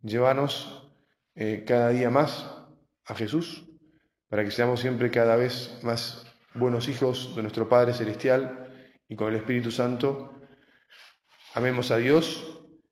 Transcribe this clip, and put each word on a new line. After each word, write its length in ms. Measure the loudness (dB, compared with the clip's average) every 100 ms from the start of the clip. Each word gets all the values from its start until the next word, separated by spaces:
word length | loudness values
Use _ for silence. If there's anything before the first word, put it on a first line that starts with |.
Llévanos, 880 | -4 2 4 4 0 -4 -10 -16 -20 _ _ _ _ -8
eh, 280 | -4 -4 0
cada 240 | 2 4
día 200 | 2 2
más 440 | 2 2 -2 -12 -16 -20 -20 _ _ -14
a 100 | -6
Jesús, 500 | -2 -2 -4 -12 -20 -20 _ _ _ _ _
para 140 | -2
que 80 | -2
seamos 300 | 0 0 2
siempre 280 | -2 0 0
cada 280 | 4 4 4
vez 420 | 2 -2 -10 -8
más 440 | -4 -4 -6 -12 -20 _ _
buenos 360 | -2 0 0 -4
hijos 460 | 0 0 0 -6 -6
de 60 |
nuestro 280 | -6 -2 4
Padre 240 | 6 6
Celestial 760 | 2 -2 -2 2 2 2 -8 -14 -18 -20 _ _
y 80 | -4
con 140 | -2
el 60 | -2
Espíritu 360 | 0 -2 -2
Santo. 640 | -2 -2 0 -2 -2 -8 -18 -20 -20 _ _ _ -20 -20 _ _ _ -10
Amemos 380 | -2 0 0 0
a 60 | 2
Dios 680 | 4 4 4 -6 -12 -16 -20 -20 _